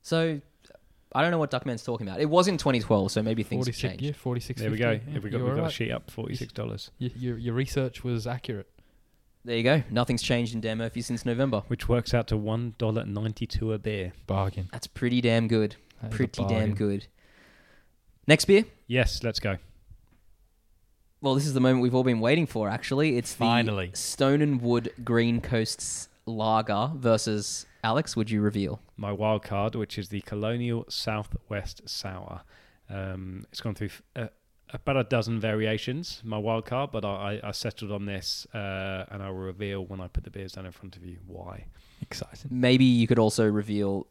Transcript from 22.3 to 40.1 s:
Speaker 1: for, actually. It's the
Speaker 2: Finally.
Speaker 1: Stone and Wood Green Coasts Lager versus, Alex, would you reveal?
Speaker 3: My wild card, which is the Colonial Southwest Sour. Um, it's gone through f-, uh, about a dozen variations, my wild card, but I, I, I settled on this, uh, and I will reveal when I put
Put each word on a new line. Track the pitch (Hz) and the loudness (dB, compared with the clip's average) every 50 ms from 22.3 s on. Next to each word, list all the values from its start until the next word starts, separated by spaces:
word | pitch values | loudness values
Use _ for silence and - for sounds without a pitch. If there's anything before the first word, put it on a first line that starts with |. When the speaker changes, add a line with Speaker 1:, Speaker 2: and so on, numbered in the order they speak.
| 143 170 165 | 4 4 2
Speaker 1:
for, | - - 113 107 | 0 0 -2 -2
actually. | 101 104 120 - - 135 135 151 156 127 | 0 -2 -4 -4 -2 0 2 2 2 2
It's | 120 117 - - | 0 -2 -4 -4
the | - 117 | 0 2
Speaker 2:
Finally. | 113 120 120 117 110 104 98 92 87 92 | 4 4 4 4 2 0 -2 -4 -4 -6
Speaker 1:
Stone | - - - - - 135 135 139 147 | -6 -6 -6 0 2 4 4 4 4
and | 151 147 139 123 | 4 2 2 0
Wood | 120 120 120 120 117 120 - - 120 | 2 2 2 2 0 -2 -10 -8 -2
Green | 120 117 117 117 117 117 117 | 2 2 4 4 4 2 0
Coasts | - - 127 113 110 - - - - - - - - - _ _ _ | 0 0 0 0 0 -2 -4 -8 -8 -8 -8 -8 -10 -14 _ _ _
Lager | - 117 107 107 110 110 110 110 110 104 101 113 139 160 | -8 -4 -2 2 4 4 2 2 2 0 0 0 0 -2
versus, | 139 127 120 113 107 - 113 107 104 101 - - - - - _ _ | 0 4 4 4 4 4 0 0 -2 -2 -4 -6 -8 -10 -14 _ _
Alex, | - 113 113 143 156 - - | -2 0 2 2 0 0 -2
would | 117 110 107 | -2 0 0
you | 110 104 | 2 2
reveal? | 104 104 104 107 98 - - 107 - _ _ | 2 2 2 0 -2 -2 -4 -8 -12 _ _
Speaker 3:
My | - 104 101 104 | -10 -6 -6 -4
wild | 95 107 107 110 104 | 0 2 2 2 0
card, | - - 104 98 101 110 - | 0 -2 -2 0 0 -2 -2
which | 120 107 - - | -4 -6 -6 -6
is | - 98 - | -10 -8 -6
the | - 101 | -8 -8
Colonial | - - 107 104 104 110 117 120 120 120 117 117 - - | -8 -6 -6 -4 -2 -2 -2 -2 -2 -2 -2 -4 -4 -6
Southwest | - - - - 110 107 104 - - - _ _ 107 101 98 - - - - | -8 -6 -4 -2 -4 -4 -4 -6 -8 -10 _ _ -6 -6 -6 -8 -12 -12 -12
Sour. | - - - - 98 95 90 92 87 85 87 - _ - - _ _ _ _ _ _ | -10 -10 -8 -8 -10 -10 -10 -12 -12 -14 -14 -16 _ -20 -20 _ _ _ _ _ _
Um, | 98 98 95 95 92 95 95 95 92 95 101 - - | -8 -8 -6 -6 -8 -8 -10 -10 -12 -12 -14 -14 -16
it's | - | -10
gone | - 117 101 | -8 -8 -6
through | - 107 | -6 -6
f-, | 98 - - _ _ _ | -8 -8 -12 _ _ _
uh, | - 117 113 _ _ _ _ _ _ _ _ - | -10 -10 -10 _ _ _ _ _ _ _ _ -14
about | - - - 139 | -8 -4 -2 0
a | 135 120 | 0 0
dozen | - 135 117 110 113 113 113 | 2 0 0 0 0 -2 -2
variations, | 104 110 107 107 110 110 110 107 - - 123 156 175 - - - - | 0 0 0 0 0 0 0 -2 -4 -6 -6 -6 -8 -10 -12 -12 -10
my | 113 110 | -6 -6
wild | 107 104 113 113 113 107 | -4 -2 0 -2 -2 -2
card, | - 123 127 139 - | -2 -4 -4 -4 -4
but | - 113 101 | -4 -4 -4
I, | 101 98 95 101 101 104 107 | -4 -4 -4 -4 -6 -6 -6
I, | - | -6
I | 104 | -8
settled | 98 - - 117 - - 110 101 104 | -8 -6 -6 -6 -8 -6 -8 -6 -6
on | 101 101 | -6 -6
this, | 101 98 95 92 - - - - - - | -6 -6 -6 -6 -6 -8 -8 -10 -10 -10
uh, | 113 101 98 95 95 95 98 95 95 92 - | -8 -6 -6 -6 -6 -6 -6 -6 -6 -8 -8
and | 101 101 98 | -10 -10 -8
I | 98 | -8
will | 95 | -8
reveal | 92 95 92 92 95 104 98 98 98 92 | -6 -6 -8 -8 -6 -6 -6 -4 -6 -6
when | 90 98 95 | -8 -8 -10
I | 90 | -10
put | 90 | -6